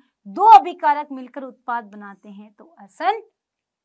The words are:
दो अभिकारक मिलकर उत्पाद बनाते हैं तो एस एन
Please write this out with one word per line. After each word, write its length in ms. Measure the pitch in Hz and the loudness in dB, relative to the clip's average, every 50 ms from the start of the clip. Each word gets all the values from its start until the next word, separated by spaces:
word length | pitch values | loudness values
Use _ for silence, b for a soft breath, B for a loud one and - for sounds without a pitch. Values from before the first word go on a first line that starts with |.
| _ _ _ _ _ | _ _ _ _ _
दो 180 | 202 196 294 392 440 | -16 -6 0 6 8
अभिकारक 580 | 453 392 - 349 349 359 330 302 285 294 294 294 277 | 8 8 6 4 -4 -6 -4 -2 -2 -2 -6 -10 -14
मिलकर 300 | 262 254 240 - 285 269 | -16 -18 -18 -18 -18 -18
उत्पाद 400 | 254 - _ _ - 233 240 220 | -18 -20 _ _ -10 -10 -10 -12
बनाते 420 | 202 202 208 208 202 196 190 _ 208 | -14 -20 -20 -20 -20 -20 -20 _ -20
हैं 240 | 196 202 208 220 214 | -20 -20 -20 -20 _
तो 220 | _ 226 330 339 - 208 | _ -20 -20 _ -20 -20
एस 180 | 196 - - 302 | -20 -14 -6 -4
एन 200 | 370 427 453 - - _ _ _ _ _ _ _ _ _ _ | -4 -4 -4 -8 -16 _ _ _ _ _ _ _ _ _ _